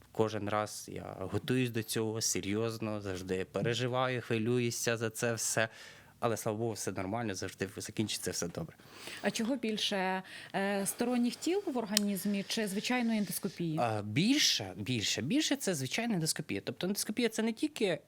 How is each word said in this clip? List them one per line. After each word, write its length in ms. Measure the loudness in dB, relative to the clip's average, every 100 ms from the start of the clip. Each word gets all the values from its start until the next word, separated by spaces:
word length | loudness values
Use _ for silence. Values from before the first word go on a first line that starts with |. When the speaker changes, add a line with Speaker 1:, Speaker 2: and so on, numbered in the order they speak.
| -6
Speaker 1:
кожен 360 | 0 2 2 -2
раз 400 | 0 -2 -6 -10
я 220 | -10 -10 -8
готуюсь 500 | -4 -2 0 2 2
до 140 | 0
цього 380 | -2 0 0 0
серйозно, 800 | 0 0 0 0 0 -2 -2 -2
завжди 440 | -4 -4 0 -2 0
переживаю, 760 | 0 0 2 0 2 2 0
хвилююся 760 | 0 0 4 2 2 0 0 0
за 120 | 0
це 240 | 0 0
все. 360 | 2 0 2 2 0 -18 -20 -20 -2
Але, 140 | 0 2
слава 200 | 0 0
Богу, 140 | -2
все 200 | -2 -4
нормально, 440 | -4 -2 -2 -2 -4
завжди 340 | -6 -4 -6 -6
закінчиться 540 | -6 -2 0 0 -2
все 160 | -2 -4
добре. 280 | -4 -8 -10 -20 -16 -14 -4
Speaker 2:
А 100 | -2
чого 240 | 0 0 0
більше, 680 | -2 0 0 0 0 0 -4 -14 -6 0
е, 300 | 2 2 0
сторонніх 500 | 0 2 2 2 0
тіл 280 | 0 0 0
в 100 | -2
організмі 680 | 2 2 2 0 0 0 0
чи 200 | 0 0
звичайної 520 | 0 0 2 2 2
ендоскопії? 580 | 0 -2 -4 -2 -2 2
Speaker 1:
А, 220 | 2 2
більше, 720 | 0 4 4 6 4 4 -2 -4
більше, 460 | -2 0 0 0
більше 340 | 2 2 2 0
це 200 | 0 0
звичайна 380 | 0 -2 0
ендоскопія. 480 | 0 0 -2 -2 -4
Тобто 240 | -4 -4 -2
ендоскопія — 420 | -2 -2 0 0
це 140 | 2
не 100 | -2
тільки, 460 | 0 -2 0 0 0